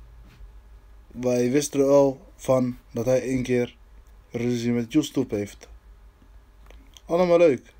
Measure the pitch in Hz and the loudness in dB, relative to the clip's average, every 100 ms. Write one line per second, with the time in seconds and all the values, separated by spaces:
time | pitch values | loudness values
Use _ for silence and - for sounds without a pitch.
0 | - - - - - - - - - - | -20 -20 -20 -20 -20 -20 -20 -20 -20 -20
1 | - 233 123 123 123 143 139 139 139 143 | -20 -6 -2 0 0 0 -2 -2 4 4
2 | 139 131 - - - 131 127 123 - 120 | 4 0 -14 -12 -2 0 0 -6 -10 -6
3 | 120 127 123 131 123 123 120 - - - | -2 -2 -2 -4 -2 -2 -2 -8 -20 -20
4 | - - - 117 120 120 117 120 117 156 | -20 -20 -14 -6 -4 -4 -2 -4 -2 -2
5 | 135 143 131 104 101 - - - - - | -2 -6 -4 -6 -8 -12 -20 -20 -20 -20
6 | - _ - - - - - - - - | -20 _ -20 -20 -20 -20 -20 -20 -20 -20
7 | - 170 180 170 170 120 - | -4 0 2 4 4 2 -6